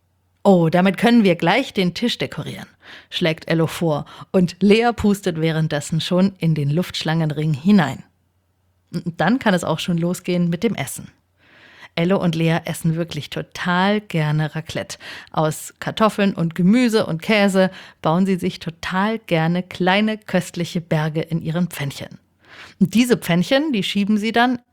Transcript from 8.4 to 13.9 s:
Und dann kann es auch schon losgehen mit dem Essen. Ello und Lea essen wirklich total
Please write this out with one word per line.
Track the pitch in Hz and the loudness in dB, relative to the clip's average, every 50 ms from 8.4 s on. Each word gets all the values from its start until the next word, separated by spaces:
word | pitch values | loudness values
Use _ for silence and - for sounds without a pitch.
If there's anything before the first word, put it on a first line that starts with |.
| _ _ _ _ _ _ _ _ _ _ - | _ _ _ _ _ _ _ _ _ _ -10
Und | 185 175 175 160 - | -8 -8 -8 -4 -2
dann | 156 180 240 262 | 0 0 0 2
kann | - 220 185 | 2 2 0
es | 170 - | 2 0
auch | - 160 - | -2 -4 -4
schon | - - 175 165 | -2 -2 -2 -2
losgehen | 170 175 180 - - 190 175 175 175 170 | 0 -2 -4 -4 -4 -4 0 0 0 0
mit | 170 170 226 | -2 0 -2
dem | 233 - | -2 -2
Essen. | - 139 - - - - - _ _ _ _ _ _ _ _ _ - - - - - - - - | -2 -6 -8 -8 -14 -14 -18 _ _ _ _ _ _ _ _ _ -20 -20 -20 -20 -20 -20 -10 -4
Ello | 165 170 180 196 185 | -2 0 2 2 2
und | - 170 160 | 0 0 0
Lea | 160 165 165 165 165 165 | 0 0 0 0 0 -2
essen | - 160 - - 165 160 | -6 -8 -2 -2 -2 -2
wirklich | 170 170 165 - 151 - - | -2 -4 -6 -6 -10 -10 -8
total | - 160 160 _ _ - - 185 175 180 190 202 | -10 -10 -10 _ _ -8 -4 -2 0 2 2 2